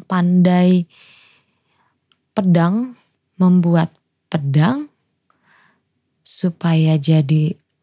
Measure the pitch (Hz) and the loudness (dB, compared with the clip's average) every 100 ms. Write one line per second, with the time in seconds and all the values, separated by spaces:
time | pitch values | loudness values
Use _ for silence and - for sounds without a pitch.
0 | - 185 175 180 180 180 180 185 170 _ | -4 -2 0 2 2 2 2 0 -2 _
1 | _ _ _ _ _ _ _ _ _ _ | _ _ _ _ _ _ _ _ _ _
2 | _ _ _ - 190 170 170 214 254 240 | _ _ _ -4 0 2 2 -2 -6 -14
3 | _ _ _ - 185 180 170 170 165 _ | _ _ _ -2 2 2 2 0 -2 _
4 | _ _ _ 165 139 143 175 277 294 _ | _ _ _ -6 -2 0 0 -2 -10 _
5 | _ _ _ _ _ _ _ _ _ _ | _ _ _ _ _ _ _ _ _ _
6 | _ _ - - 180 165 170 160 160 156 | _ _ -20 -8 -8 -4 -2 0 0 0
7 | 139 160 139 156 151 - _ _ | 0 0 0 -2 -2 -6 _ _